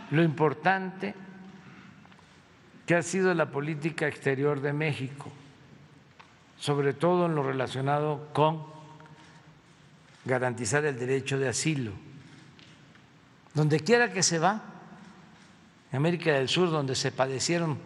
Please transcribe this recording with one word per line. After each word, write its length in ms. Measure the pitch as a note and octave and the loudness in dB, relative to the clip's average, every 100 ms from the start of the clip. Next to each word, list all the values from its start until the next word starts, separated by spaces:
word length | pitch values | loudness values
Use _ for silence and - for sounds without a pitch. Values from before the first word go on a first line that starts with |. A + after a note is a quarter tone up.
| - | -2
lo 120 | D3 | 4
importante 920 | E3+ C3+ D3+ B2+ F3+ F#3+ F#3+ F3+ G3 - - - - - - - - - - - - - - - - - - | 4 4 0 2 2 2 0 -8 -10 -10 -16 -18 -20 -20 -20 -20 -20 -20 -20 -20 -20 -20 -20 -20 -20 -8 0
que 80 | |
ha 80 | E3+ | 2
sido 320 | - F#3+ F#3 | 2 0 2
la 160 | E3+ C#3+ | 2 0
política 560 | C3+ D3 D#3 D#3+ D3+ D3+ | -2 -6 -4 -6 -2 -2
exterior 540 | - C#3 C3+ C#3+ C#3+ | -2 -2 0 0 0
de 120 | C#3+ | -2
México, 600 | C#3+ D#3 A2+ C3 - - - - - - - - - - - - - - - | -2 -2 -2 -6 -10 -16 -18 -20 -20 -20 -20 -20 -20 -20 -20 -20 -20 -20 -8
sobre 340 | - C#3+ C#3 | -2 0 2
todo 340 | C#3 E3+ F3+ F3 | 2 2 4 2
en 80 | |
lo 80 | D#3 | 2
relacionado 840 | C3+ C3+ B2 B2+ C3+ D3 D3+ C#3+ - | 0 -2 -2 -2 0 0 0 -4 -4
con 300 | - D#3 D#3+ D3 - - - - - - - - - - - - - - - | 2 2 2 -6 -16 -20 -20 -20 -20 -20 -20 -20 -20 -20 -20 -20 -20 -20 -12
garantizar 600 | - B2+ B2 A#2 A2+ C#3+ | -2 0 0 -2 0 0
el 140 | D3+ B2+ | 0 -2
derecho 400 | B2 C3+ C3 C3+ | -2 -2 -2 -2
de 100 | C3+ | -2
asilo. 440 | A2 D#3 D3+ A#2 G2 - - - - - - - - - - - - - - - | -2 -2 -2 -4 -8 -14 -20 -20 -20 -20 -20 -20 -20 -20 -20 -20 -20 -20 -20 -6
Donde 260 | D3 D3+ D3+ | 0 2 2
quiera 320 | D#3 A#3+ A#3+ | 4 4 4
que 100 | F#3 | 0
se 160 | - E3 | 0 2
va, 240 | E3+ G#3+ - - - - - - - - - - - - - | 2 0 -6 -18 -20 -20 -20 -20 -20 -20 -20 -20 -20 -20 -8
en 60 | B2+ | -2
América 360 | D#3 F3 E3 | 0 2 2
del 160 | C#3+ B2+ | 2 4
Sur, 220 | - F3+ | 2 2
donde 240 | D#3+ C#3 | 2 0
se 160 | B2+ C3 | -2 -2
padecieron 680 | - C3+ C3 A2 E3+ E3+ C3 | 0 0 0 -2 0 0 -4